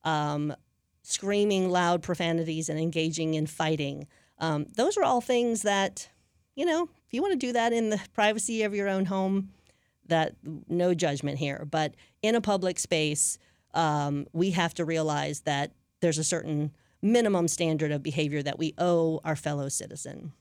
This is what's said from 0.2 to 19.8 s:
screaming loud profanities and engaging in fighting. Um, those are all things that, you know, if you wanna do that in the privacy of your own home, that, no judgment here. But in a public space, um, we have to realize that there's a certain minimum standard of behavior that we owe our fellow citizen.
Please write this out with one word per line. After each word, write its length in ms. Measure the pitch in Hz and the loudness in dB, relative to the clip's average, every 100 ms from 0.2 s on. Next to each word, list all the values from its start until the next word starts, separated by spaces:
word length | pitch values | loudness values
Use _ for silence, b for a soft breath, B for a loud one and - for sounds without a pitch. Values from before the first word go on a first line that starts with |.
| 147 147 147 - _ _ _ _ | 0 -2 -4 -6 _ _ _ _
screaming 680 | - - 196 202 208 190 185 | -8 -6 0 2 4 4 2
loud 320 | 180 175 175 | 4 4 2
profanities 680 | - 175 170 165 160 160 156 | 0 -2 0 0 0 -4 -2
and 100 | 156 | -2
engaging 560 | 165 165 160 156 160 | -2 0 -2 0 0
in 120 | 160 151 | 0 -2
fighting. 600 | - 160 156 143 143 147 b b b | 0 0 0 -2 -6 -12 b b b
Um, 280 | 165 151 - - | -2 -2 -2 0
those 200 | 294 415 | 0 2
are 60 | |
all 200 | 381 247 | 2 2
things 400 | - 247 240 226 | 2 0 2 0
that, 480 | 208 196 196 196 - _ _ _ _ | 0 2 0 -2 -16 _ _ _ _
you 120 | - 339 | -2 0
know, 240 | 320 339 _ _ | 0 -2 _ _
if 80 | |
you 80 | 233 | -2
wanna 140 | 302 285 | 0 0
do 160 | 247 | 0
that 200 | 240 233 | 2 2
in 160 | 233 220 | 2 0
the 120 | 208 - | -2 -4
privacy 500 | - 208 220 - 226 | 2 2 2 -2 0
of 120 | 214 | 0
your 140 | 202 202 | 0 -2
own 180 | 190 185 | 0 0
home, 440 | 190 190 196 196 b b b b b - | 0 2 0 -2 b b b b b 0
that, 280 | 160 160 - - 156 - | 2 2 -4 -12 -12 -4
no 240 | 175 175 | 0 2
judgment 460 | 175 170 139 147 143 | 2 0 0 -4 -4
here. 280 | 143 139 143 | -4 -6 -4
But 260 | 156 151 - b b | -2 -2 -6 b b
in 140 | 214 | 0
a 80 | 233 | 2
public 360 | 208 196 185 175 | 2 0 0 -2
space, 600 | - 165 151 147 - - b b b | 0 0 2 0 -2 -2 b b b
um, 520 | 156 165 151 143 143 - | 0 2 2 0 -2 -4
we 180 | 165 190 | 0 0
have 240 | 175 170 | 2 -2
to 100 | - | -2
realize 560 | 160 165 156 147 143 147 | -2 0 0 0 -2 -4
that 300 | - 143 143 _ _ _ | -2 -2 -4 _ _ _
there's 180 | 175 151 | 0 0
a 60 | |
certain 480 | 156 170 - 151 151 b b b | -2 -2 -2 -2 -2 b b b
minimum 460 | 202 240 226 190 170 | 2 4 4 2 2
standard 440 | - 165 156 156 | 2 0 2 0
of 100 | 147 | -2
behavior 400 | 139 147 151 147 | -2 -2 -2 -2
that 160 | 143 - | -4 -4
we 160 | 160 - | -4 0
owe 420 | 180 170 165 160 | 2 4 2 0
our 120 | 160 151 | -2 -4
fellow 320 | 156 147 139 | -2 -4 -4
citizen. 640 | - | -6